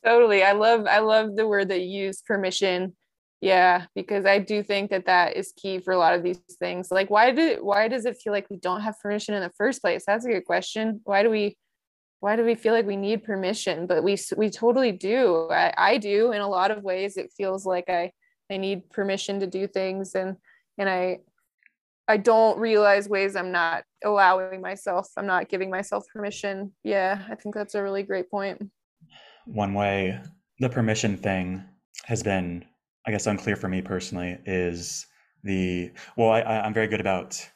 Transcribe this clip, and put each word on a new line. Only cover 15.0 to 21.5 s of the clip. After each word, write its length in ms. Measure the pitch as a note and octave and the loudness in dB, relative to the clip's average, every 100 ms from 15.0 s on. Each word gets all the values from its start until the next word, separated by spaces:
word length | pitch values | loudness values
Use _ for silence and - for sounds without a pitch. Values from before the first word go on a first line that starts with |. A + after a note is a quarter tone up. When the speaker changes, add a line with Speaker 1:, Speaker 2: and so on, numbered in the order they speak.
| F#3+ A#3+ A#3 E3 E3 | -2 2 4 2 0
Speaker 1:
I, 220 | D#3 F3 - | 2 2 2
I 180 | G3 B3+ | 2 2
do 360 | G3+ G3+ A#3 | 0 2 2
in 100 | G#3 | 0
a 60 | G3+ | -2
lot 220 | F#3+ F#3+ | 0 0
of 120 | G#3 | -2
ways. 340 | G3 F#3 G3 F#3+ | -4 -4 -4 -8
It 160 | - | -10
feels 300 | - F#3+ F#3+ | -6 -6 -4
like 240 | F#3+ F3+ F3+ | -4 -4 -2
I, 240 | F3 F3 _ _ _ _ | -4 -4 _ _ _ _
I 60 | G3 | -6
need 320 | G3 F#3+ - | -4 -6 -8
permission 520 | - G3 G3 - G3 | -6 -4 -4 -4 -6
to 60 | F#3+ | -4
do 200 | F#3+ G3 | -4 -4
things, 480 | G3 F#3+ F#3+ F#3+ | -4 -4 -4 -6
and, 220 | F#3+ F#3 F#3+ _ _ _ - | -4 -6 -10 _ _ _ -4
and 100 | G3 | -2
I, 300 | F#3 F#3 F3+ _ _ _ | 0 -2 -4 _ _ _